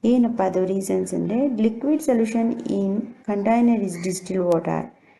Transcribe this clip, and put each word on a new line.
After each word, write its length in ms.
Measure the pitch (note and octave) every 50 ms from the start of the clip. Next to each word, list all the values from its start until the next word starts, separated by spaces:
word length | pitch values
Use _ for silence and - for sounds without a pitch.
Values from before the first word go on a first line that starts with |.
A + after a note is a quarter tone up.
| -
ಏನಪ್ಪ 360 | A3 B3 B3+ A#3+ A3+ - -
ಅದು 240 | F#3+ F#3 F#3 F#3 F#3
ರೀಸನ್ಸ್ 480 | F#3 F#3+ G3 F#3+ - F#3+ F#3 F#3 F#3 F#3
ಅಂದ್ರೆ, 320 | E3+ F3 E3+ G#3 A#3+ C#4
liquid 520 | C#4+ B3 G#3+ G#3+ A3+ A3 A#3 - C#4 D4+ D4+
solution 560 | - - B3 A3+ A3+ A3 A3+ A#3 A3+ A#3 A#3+
in 460 | A#3 - - - G3 G3 G3 G3 G#3+
container 800 | - - - - - - G#3 G3+ G3+ A3 A3+ A#3+ A#3+ A#3+ A#3 G#3+
is 140 | G3 F#3 E3+ E3+ E3+ F#3
distilled 380 | F3+ F3 - - F#3 F#3+ F3+
water. 360 | F3 E3+ E3 E3+ E3+ D#3+ D#3+ - - - _ _ _ _ _